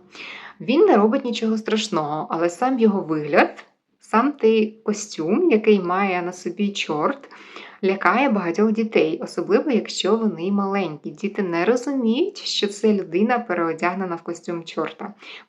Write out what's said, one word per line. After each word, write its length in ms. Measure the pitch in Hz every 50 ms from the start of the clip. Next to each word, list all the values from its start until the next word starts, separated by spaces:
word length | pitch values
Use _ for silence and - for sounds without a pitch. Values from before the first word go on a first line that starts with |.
| - _ - - - - - - - - - -
Він 260 | 175 170 254 311 427
не 120 | 392 294 214
робить 280 | 208 220 233 269 -
нічого 320 | 240 220 - 226 220 220 220
страшного, 680 | - - 214 220 214 - 180 165 151 143 151 156 156 -
але 200 | 170 165 170 175
сам 300 | 175 - 247 262 269 240
його 220 | 226 214 202 196
вигляд... 640 | 165 151 160 151 147 147 151 190 320 339 - - - _ _ _ _ _ _ _
Сам 320 | _ - - 214 247 294
той 480 | 285 - - 220 226 220 214 214 - - -
костюм, 680 | - 208 - - - - - 160 - 294 311 370 339
який 280 | 247 214 - 220 214 196
має 420 | 180 175 180 190 202 196 185 180
на 120 | 175 175 180
собі 360 | - - 185 170 - 208 196
чорт, 600 | 202 - - - 160 147 156 214 277 - - - - - - - - - - - - - -
лякає 440 | 190 190 196 - 180 190 240 277 277
багатьох 420 | 220 196 180 170 170 208 208 226
дітей, 480 | 214 220 226 214 - 190 160 156 160 - 170
особливо 480 | 170 - - 175 156 190 262 302 320
якщо 440 | 247 202 - - - - - 185 214
вони 360 | 226 226 214 170 160 170 190
маленькі. 600 | 202 202 196 196 196 202 190 160 151 147 - 165
Діти 320 | 147 - - 190 190 - 196
не 220 | 175 170 170 175
розуміють, 720 | 202 247 247 - 294 277 269 240 220 226 269 359 415 392 -
що 300 | - - - - - 202
це 260 | - - - 220 208
людина, 460 | 190 180 165 160 180 214 247 247 240
переодягнена 760 | - - 175 175 170 165 160 160 175 175 185 190 190 180 170
в 60 | 170
костюм 420 | - - 170 - - - 175 170 165
чорта. 500 | - - - 156 156 - - - - - _ - - - - -